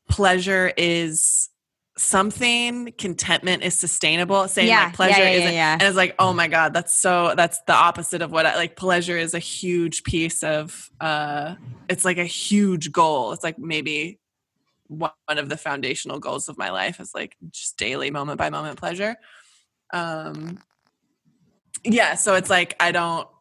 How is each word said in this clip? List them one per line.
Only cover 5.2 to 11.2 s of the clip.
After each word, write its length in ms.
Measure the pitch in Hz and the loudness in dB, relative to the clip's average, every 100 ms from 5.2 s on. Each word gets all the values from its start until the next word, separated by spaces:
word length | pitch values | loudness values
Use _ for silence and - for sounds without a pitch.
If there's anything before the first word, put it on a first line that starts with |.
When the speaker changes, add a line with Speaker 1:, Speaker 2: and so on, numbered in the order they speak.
Speaker 2:
yeah, 60 | 190 | 6
yeah, 80 | 185 | 4
Speaker 1:
isn't. 100 | 170 | 2
Speaker 2:
yeah, 40 | |
yeah. 200 | 165 156 | 2 2
Speaker 1:
And 80 | 160 | 4
it's 140 | 196 190 | 2 4
like, 180 | 180 - | 2 2
oh 140 | 190 | 2
my 140 | 175 165 | 2 2
God, 260 | 165 160 | 2 2
that's 240 | 165 175 - | 0 -2 0
so, 360 | 185 180 170 175 | 2 2 2 2
that's 240 | 170 - - | 2 0 2
the 60 | |
opposite 480 | 151 170 170 165 175 | 4 4 2 -4 -6
of 100 | 160 | -2
what 140 | 160 160 | 2 2
I, 100 | - | 2
like, 200 | 165 - | -2 -4
pleasure 420 | 185 175 175 170 | 0 0 0 -2
is 160 | 165 | -2
a 60 | 170 | -4
huge 640 | - - 180 175 165 - | -8 -8 -2 -2 -2 -4
piece 400 | - 170 165 - | -4 -2 -2 -2
of, 460 | 156 151 151 - - - | -2 -2 -4 -12 -18 -8
uh, 540 | 160 151 | -4 -2